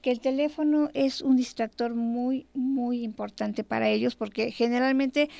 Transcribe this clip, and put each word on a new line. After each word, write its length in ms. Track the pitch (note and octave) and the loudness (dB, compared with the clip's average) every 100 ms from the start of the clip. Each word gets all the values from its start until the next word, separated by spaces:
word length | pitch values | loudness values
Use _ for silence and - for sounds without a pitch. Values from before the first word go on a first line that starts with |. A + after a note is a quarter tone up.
que 80 | - | 0
el 80 | A#3+ | 0
teléfono 720 | C4 C4+ D4 D4+ D4+ D4+ D4 | 0 0 -2 0 2 4 2
es 260 | - C4+ - | 2 0 0
un 160 | C4+ C4 | 2 2
distractor 580 | B3 - A3+ - A#3 | 2 -4 -6 -2 -4
muy, 540 | A#3 A#3 A#3+ B3 C4 - | -2 -2 0 0 -2 -4
muy 520 | C#4 B3+ C4+ A#3+ B3 | -4 0 0 0 -2
importante 580 | A#3 G#3+ G#3 - G#3 G#3 | -4 -6 -10 -4 -4 -4
para 260 | G#3+ A3+ A3 | -4 0 2
ellos, 280 | G#3+ B3 - | 2 0 -2
porque 340 | G#3+ - A3+ | -8 -4 -6
generalmente 800 | - A#3 A#3+ C4 C4+ C4+ D4 D4 | 0 0 2 2 2 0 0 0